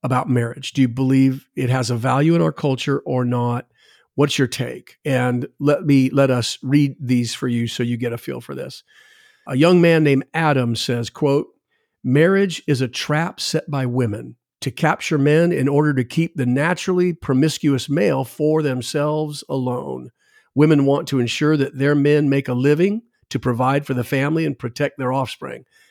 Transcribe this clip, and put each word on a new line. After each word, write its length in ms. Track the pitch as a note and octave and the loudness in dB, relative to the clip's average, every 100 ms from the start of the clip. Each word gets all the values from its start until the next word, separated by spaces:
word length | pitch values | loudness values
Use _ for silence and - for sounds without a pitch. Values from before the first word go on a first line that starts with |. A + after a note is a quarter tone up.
about 260 | C3 B2+ C3 | -4 -2 0
marriage. 440 | B2 A#2 C3 - | 0 -2 -6 -4
"Do 80 | - | 0
you 60 | B2+ | 0
believe 600 | A#2+ C3 C3+ C3+ C3 - - | 2 2 4 4 0 -8 -4
it 140 | B2+ | -2
has 200 | C3 A2+ | 0 -2
a 60 | A#2+ | -2
value 400 | B2+ C3 D#3 E3+ | 0 2 4 4
in 60 | |
our 100 | D#3+ | 2
culture 480 | - D3 C3 - C#3 - | 0 -2 -2 -2 -4 -2
or 200 | B2+ B2 | -2 0
not? 420 | B2 A#2+ A#2+ - _ _ _ _ - | 0 -2 -4 -8 _ _ _ _ -2
What's 220 | C#3+ - | 0 0
your 100 | C3 | -2
take?" 500 | - B2 - - _ D3+ | -2 -8 -10 -16 _ -2
And 420 | C3 B2 B2 - - | 0 0 -2 -6 -2
let 260 | C#3+ C#3+ E3+ | 0 2 4
me, 240 | C#3 C3 | 4 4
let 200 | C#3 C3+ | 4 2
us 280 | B2 A2+ - | 2 -2 -6
read 340 | C3 D3 C#3+ C3+ | 0 2 2 -2
these 340 | B2+ B2 A#2 | -2 0 0
for 140 | - C3 | -4 -4
you 200 | A#2+ A#2 | -2 -2
so 160 | - | -4
you 140 | A#2+ A#2 | -4 -4
get 160 | A#2+ | -4
a 40 | A#2 | -6
feel 240 | - B2+ | -8 -10
for 120 | A#2 C3+ | -10 -12
this. 280 | B2 - - _ _ _ _ _ - | -12 -16 -20 _ _ _ _ _ -4
A 80 | C3 | 2
young 260 | D#3+ F3+ | 6 6
man 220 | E3+ D#3+ | 6 6
named 220 | D3+ C3+ - | 4 2 0
Adam 420 | D#3+ D#3 C3+ A#2+ A2+ | -2 0 2 0 -2
says, 340 | - A#2+ A#2 | -4 -4 -6
quote, 380 | - C#3+ C#3 - _ _ _ _ _ | -2 0 0 -2 _ _ _ _ _
"Marriage 580 | B2+ C#3 E3+ G3 G3 E3 - | 0 4 4 4 0 -2 -2
is 140 | B2+ | -2
a 60 | B2+ | -2
trap 520 | - - D3+ E3+ - | -6 -4 -2 -2 -6
set 300 | - D#3+ - | -4 -4 -4
by 160 | C#3+ B2+ | -4 -2
women 500 | B2+ A#2 G2+ - - _ _ | 0 -2 -4 -10 -20 _ _
to 100 | - | -8
capture 460 | - D#3 - - D3+ | -2 0 0 -2 2
men 340 | C#3+ D#3 F3 | 4 4 2
in 160 | F3 C3 | 0 0
order 240 | C#3+ D3+ | 2 2
to 100 | C3+ | 0
keep 320 | A#2+ - E3 D#3 | 0 -2 -2 -2
the 100 | B2 | 0
naturally 680 | B2+ D#3+ F3 - F3+ F3+ | 2 0 -2 -2 0 0
promiscuous 760 | E3 - C3 D#3 - D3+ C3 - | -2 0 2 2 0 0 0 0
male 340 | C#3+ G3 C3+ | 0 0 0
for 380 | B2+ - D3+ D#3 | -4 -2 0 0
themselves 840 | D3 B2+ A2+ D3 D3 D3+ D#3 D3 - | 0 -4 -4 -2 -2 -2 -4 -8 -6
alone. 600 | C3+ B2+ B2 C#3 B2+ B2 _ _ _ _ | -4 -4 -4 -8 -10 -14 _ _ _ _
Women 320 | B2+ D#3 D3 C#3 | 2 4 4 2
want 220 | C#3+ D3 | 0 0
to 120 | C3+ | -2
ensure 380 | A#2 - D3+ D#3 | -2 0 0 0
that 200 | C3+ C3 | -2 -2
their 160 | C#3 D3 | 0 2
men 340 | D3 D3+ D3 | 2 2 2
make 180 | C#3 C3+ | 0 -2
a 60 | |
living 480 | B2 C3+ D3+ F#3+ A3 - _ - | 0 2 2 0 -2 -8 _ -10
to 100 | A#2+ | -4
provide 480 | C3 A#2+ B2+ C#3+ C#3+ | -2 0 0 0 -2
for 60 | B2+ | -4
the 80 | |
family 420 | A#2+ C#3 C#3+ D#3+ D#3+ | -2 -2 -2 -2 -2
and 140 | C3+ | -4
protect 380 | A#2+ - C#3+ - | -8 -6 -6 -4
their 120 | B2+ | -4
offspring. 500 | C3+ B2+ - C#3 - - _ _ | -2 -4 -8 -14 -14 -18 _ _